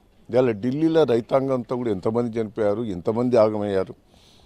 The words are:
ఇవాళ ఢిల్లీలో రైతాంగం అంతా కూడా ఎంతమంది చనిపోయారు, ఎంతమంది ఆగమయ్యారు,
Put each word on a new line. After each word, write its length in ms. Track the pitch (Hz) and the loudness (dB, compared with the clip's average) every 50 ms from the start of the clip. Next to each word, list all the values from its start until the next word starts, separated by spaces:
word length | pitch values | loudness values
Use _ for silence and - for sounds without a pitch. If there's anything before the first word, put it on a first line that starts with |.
| _ _ _ _ _ - | _ _ _ _ _ -2
ఇవాళ 220 | 104 123 131 123 | 0 2 2 2
ఢిల్లీలో 520 | 110 98 104 127 131 151 160 160 160 165 151 | 0 -2 -4 -4 -2 0 0 2 4 2 4
రైతాంగం 500 | 120 117 135 113 - 147 135 135 135 131 | 4 2 0 0 0 0 0 0 0 -2
అంతా 220 | 127 113 - 131 | -4 -2 -4 -6
కూడా 160 | 123 123 117 | -4 -2 -2
ఎంతమంది 480 | 104 92 - 113 110 117 123 120 110 117 | -2 -2 -2 -2 -2 -2 -2 -2 -4 -6
చనిపోయారు, 420 | 110 101 - 113 107 101 101 110 | -6 -6 -4 -2 0 0 0 -2
ఎంతమంది 560 | 123 110 92 87 85 117 110 117 123 127 120 | -4 -6 -8 -4 -2 -2 0 0 0 2 4
ఆగమయ్యారు, 560 | 117 107 110 107 104 104 104 98 95 95 - - - _ _ _ _ _ _ _ - - | 4 4 4 2 0 -2 0 0 -2 -2 -4 -8 -16 _ _ _ _ _ _ _ -20 -20